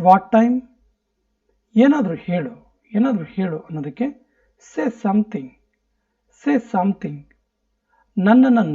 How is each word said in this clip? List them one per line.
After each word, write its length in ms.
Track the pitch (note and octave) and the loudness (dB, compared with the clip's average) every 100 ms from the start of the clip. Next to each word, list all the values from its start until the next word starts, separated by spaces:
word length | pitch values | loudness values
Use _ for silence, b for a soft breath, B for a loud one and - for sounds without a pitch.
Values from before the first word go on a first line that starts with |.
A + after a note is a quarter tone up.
| F3+ | 4
what 160 | F#3+ - A3 | 4 4 2
time? 200 | A#3 B3+ - _ _ _ _ _ _ _ _ _ _ A3 | 2 -2 -8 _ _ _ _ _ _ _ _ _ _ 2
ಏನಾದ್ರೂ 400 | C4+ D4 F#3 E3 - | 4 2 -2 -6 -6
ಹೇಳು. 260 | F3 C3+ - _ _ _ | -6 -6 -12 _ _ _
ಏನಾದ್ರೂ 340 | G#3 C4 G#3 D3+ - | -2 -2 -2 -6 -6
ಹೇಳು 220 | F#3 D#3 - | -6 -8 -10
ಅನ್ನೋದಕ್ಕೆ 400 | D#3 C#3+ D3 C4+ - _ _ _ _ _ | -12 -10 -8 -8 -8 _ _ _ _ _
say 160 | - D4 - | -6 -6 -4
something. 440 | G3+ G#3 G#3 D#3+ C3 _ _ _ _ _ _ _ _ _ | -2 -2 -2 -8 -12 _ _ _ _ _ _ _ _ _
Say 120 | C#4+ C#4 - | -4 -2 -2
something. 440 | G3 G3 F#3+ D#3+ D3 - _ _ _ _ _ _ _ _ - | -4 -4 -4 -10 -14 -20 _ _ _ _ _ _ _ _ -2
ನನ್ನನ್ನ 460 | F#3+ B3 C4 A#3 E3+ | 4 4 4 2 0